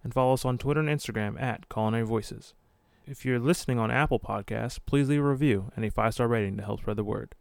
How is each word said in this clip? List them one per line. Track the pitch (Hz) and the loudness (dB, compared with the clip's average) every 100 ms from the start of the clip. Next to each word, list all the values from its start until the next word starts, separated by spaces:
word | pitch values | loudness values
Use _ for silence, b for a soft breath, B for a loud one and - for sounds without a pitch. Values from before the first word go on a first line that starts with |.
and | 123 | -2
follow | 131 127 | 2 2
us | 131 127 | 2 0
on | 123 | -2
Twitter | 135 147 | 0 0
and | 156 | 0
Instagram | 147 - 110 104 - | -2 -2 -4 -4 -2
at | 131 110 - | -4 -6 -6
Culinary | - 110 113 110 | -2 0 2 0
Voices. | 113 - - - _ _ b b b - | -2 -2 -12 -16 _ _ b b b -16
If | 139 131 | -6 0
you're | 123 | 2
listening | 127 180 - 123 | 2 2 2 0
on | 110 | 2
Apple | 123 151 123 | 2 2 0
Podcasts, | - 104 101 110 117 - - | -2 -6 -4 -4 -4 -6 0
please | 143 139 | 2 4
leave | 147 | 4
a | 143 | 2
review | 135 147 101 101 - | 4 4 2 0 -4
and | 110 | -4
a | |
five-star | 110 113 - 120 | 0 0 2 2
rating | 117 101 101 | 2 0 -4
to | |
help | 101 104 | -6 -6
spread | - 107 | -4 -4
the | |
word. | 104 107 - - | -2 -4 -8 -16